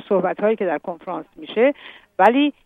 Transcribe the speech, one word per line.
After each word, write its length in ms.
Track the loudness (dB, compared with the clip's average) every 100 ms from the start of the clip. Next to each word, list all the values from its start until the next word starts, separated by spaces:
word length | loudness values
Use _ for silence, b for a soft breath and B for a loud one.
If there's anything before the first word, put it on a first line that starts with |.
| -2
صحبت‌هایی 460 | 0 0 -2 -2
که 100 | 0
در 120 | -2 -4
کنفرانس 480 | -6 -12 -10 -12 -12
می‌شه، 380 | -18 -8 0 0 B B B B 2
ولی 340 | 4 4 0 -2